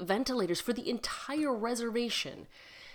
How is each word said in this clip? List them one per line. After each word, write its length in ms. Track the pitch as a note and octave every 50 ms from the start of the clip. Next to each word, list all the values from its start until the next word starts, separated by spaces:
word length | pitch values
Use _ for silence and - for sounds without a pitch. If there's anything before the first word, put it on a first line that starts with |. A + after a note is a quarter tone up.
ventilators 580 | F#3 E3+ G3 A3 C4+ B3+ B3+ A#3+ F#3+ E3 F3 -
for 140 | - - A3+
the 160 | A#3+ - -
entire 640 | A#3+ - - - - - - - C#4 D#4 D4+ C#4 B3
reservation. 920 | G#3 G#3+ A#3 B3 A3+ A#3 A#3 G#3+ A#3+ A#3+ A3+ - - - - - - - - - - - - - - - - -